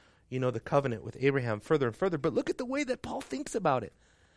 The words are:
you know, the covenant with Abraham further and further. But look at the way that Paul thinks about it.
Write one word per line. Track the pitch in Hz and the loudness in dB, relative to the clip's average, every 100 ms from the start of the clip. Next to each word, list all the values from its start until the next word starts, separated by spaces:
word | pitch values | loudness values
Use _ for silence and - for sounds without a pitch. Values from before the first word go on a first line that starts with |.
| _ _ - | _ _ -8
you | 127 | -2
know, | 127 | 0
the | 113 | 0
covenant | - 143 127 113 | 2 2 2 0
with | - - | -6 0
Abraham | 135 139 120 107 | 2 2 0 -2
further | - 156 123 | 2 2 2
and | - | 0
further. | 190 151 | -2 0
But | 160 | 0
look | - - | 0 0
at | - | -2
the | 247 | -2
way | 269 | -2
that | 262 240 | -2 -4
Paul | 233 269 | -6 -8
thinks | - 262 294 233 | -6 -8 -4 0
about | 175 127 | 2 2
it. | 104 - _ _ _ | 0 -10 _ _ _